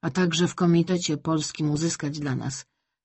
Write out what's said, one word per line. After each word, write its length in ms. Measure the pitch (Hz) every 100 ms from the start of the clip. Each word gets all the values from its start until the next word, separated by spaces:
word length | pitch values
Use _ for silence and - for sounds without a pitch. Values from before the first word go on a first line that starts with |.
a 80 | 160
także 380 | 160 180 160 175
w 60 |
Komitecie 600 | - 175 170 170 180 175 151
Polskim 540 | 160 160 147 - 151
uzyskać 480 | 147 165 165 147 151
dla 180 | 143 127
nas 300 | 117 135 - _ _ _